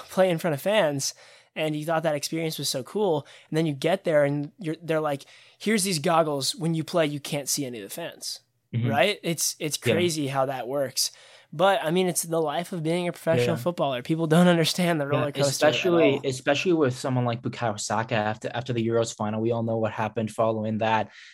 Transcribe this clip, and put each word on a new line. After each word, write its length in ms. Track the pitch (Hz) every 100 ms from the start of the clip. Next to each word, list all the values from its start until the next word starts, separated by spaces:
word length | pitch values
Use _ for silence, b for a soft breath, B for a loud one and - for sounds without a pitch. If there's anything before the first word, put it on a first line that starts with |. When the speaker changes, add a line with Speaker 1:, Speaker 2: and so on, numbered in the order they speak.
| -
Speaker 1:
play 200 | - 185
in 80 | 165
front 160 | 175
of 80 | 139
fans 520 | 190 214 160 143 - B B B B -
and 180 | 156 151
you 80 |
thought 200 | 151 165
that 120 | 160 147
experience 420 | - 160 160 151
was 120 | 139
so 140 | 135
cool, 440 | 120 202 202 151 B B -
and 80 | 156
then 80 | 165
you 80 |
get 300 | 139 185 202 180
there 180 | 151
and 280 | 143 147 147 -
you're, 160 | 160 160
they're 200 | 160 160
like, 240 | 151 143 - B B _
"Here's 260 | 202 220
these 160 | 190 165
goggles. 560 | 175 165 160 143 127 277
When 180 | 165
you 100 | 160 151
play, 200 | 175 156
you 120 | 147
can't 300 | - 147 131
see 160 | - 131
any 140 | 120
of 100 | 98
the 40 |
fans." 460 | - 160 - - - _ _ _
Speaker 2:
Mm-hmm. 140 | 117 120
Speaker 1:
Right? 320 | 139 185 190
It's, 320 | 165 165 - -
it's 180 | 156 -
Speaker 2:
Yeah. 100 | 123
Speaker 1:
crazy 340 | 156 175 156 135
how 180 | 139 135
that 220 | 131 117
works. 440 | 143 127 - - B B B B
But, 280 | 151 190 180
I 60 | 156
mean, 160 | 180 185
it's 160 | 165
the 180 | 170 160
life 320 | 156 151 175
of 120 | 180
being 240 | 156 175 175
a 40 |
professional 440 | - - 165 160 160
Speaker 2:
Yeah. 80 |
Speaker 1:
footballer. 400 | 147 175 147 123
People 240 | 123 160 165
don't 200 | 160 180
understand 540 | 170 160 - 175 160
the 40 | 143
Speaker 2:
Yeah, 40 |
Speaker 1:
roller 220 | 139 147
coaster 340 | 139 143 135 151
at 80 |
Speaker 2:
especially, 380 | - 185 170 151
Speaker 1:
all. 80 | 135
Speaker 2:
especially 500 | 139 131 - 143 190
with 220 | 165 135 127
someone 300 | 143 127 120
like 160 | 117
Bukayo 380 | 120 - 117 104
Saka 340 | - 107 113
after, 380 | 113 107 110 -
after 180 | 117 127
the 160 | 117 113
Euros 280 | 117 113 -
final. 260 | 107 110
We 100 | 113
all 120 | 117
know 140 | 113 113
what 140 | 110
happened 380 | 110 107 117 110
following 480 | - 113 110 110 107
that. 320 | 110 110 101 B B